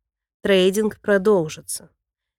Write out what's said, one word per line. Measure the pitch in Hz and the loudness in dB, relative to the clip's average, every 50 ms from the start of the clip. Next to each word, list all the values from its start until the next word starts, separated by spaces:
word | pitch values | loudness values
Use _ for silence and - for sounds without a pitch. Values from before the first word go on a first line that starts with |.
| _ _ _ _ _ _ _ _ - | _ _ _ _ _ _ _ _ -2
трейдинг | 202 196 185 180 190 185 214 214 214 - - | 2 2 4 2 2 0 0 -2 -4 -4 -6
продолжится, | - - 202 196 185 220 208 180 160 - - - - - - - - - _ _ _ _ _ _ _ _ _ | -2 -2 0 0 2 2 2 0 0 -4 -8 -14 -14 -14 -14 -14 -14 -18 _ _ _ _ _ _ _ _ _